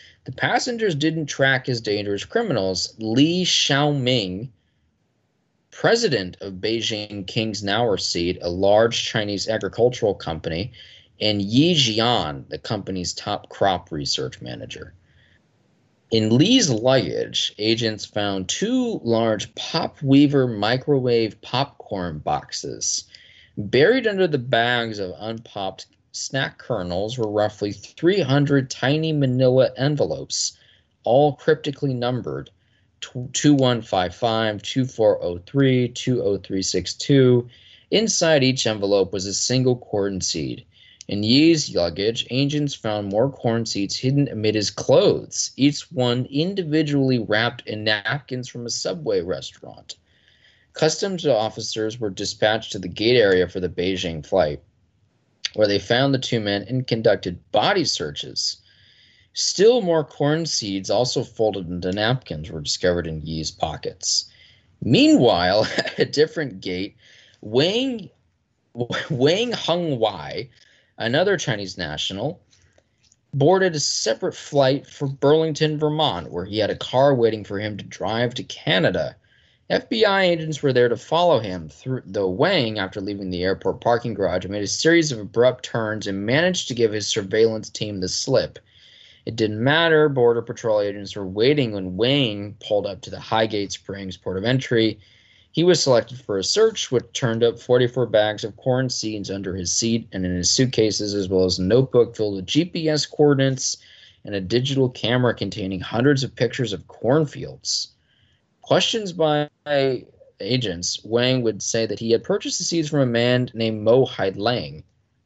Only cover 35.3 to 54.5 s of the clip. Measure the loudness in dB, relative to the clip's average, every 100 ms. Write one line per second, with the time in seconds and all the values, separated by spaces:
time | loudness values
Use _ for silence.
35.3 | -6 -4 2 4 4 0 -2 -2 0 0
36.3 | -2 -4 -4 -2 -2 -4 -4 4 6 6
37.3 | 6 2 -12 -20 -18 -2 0 2 2 4
38.3 | 4 4 2 -2 0 2 4 2 -2 -6
39.3 | -4 0 2 2 0 -2 -2 -2 -2 -4
40.3 | -4 -6 -8 -14 _ -20 -18 -8 -2 4
41.3 | 6 6 4 0 -2 -2 0 -2 -2 -4
42.3 | -2 0 0 -4 -4 -4 -4 -2 0 0
43.3 | 0 -2 -2 -2 -4 -4 -4 0 0 0
44.3 | 0 0 0 -2 -4 2 4 4 2 -4
45.3 | -8 -6 0 0 0 -6 -2 0 0 -2
46.3 | -2 -2 -4 -2 0 2 2 2 0 0
47.3 | 0 0 -2 -10 -4 -2 -2 -2 -6 -6
48.3 | -10 -10 -10 -8 -6 -6 -6 -2 -2 -2
49.3 | -6 -10 -16 -20 -20 -20 -20 _ _ _
50.3 | _ _ _ _ 0 0 0 -4 -2 0
51.3 | 2 0 -4 -8 -4 -4 -4 -8 -6 -8
52.3 | -2 0 0 -4 -10 -8 -2 2 4 6
53.3 | 4 2 -2 -6 -4 -2 -2 -4 -6 -2
54.3 | 0 2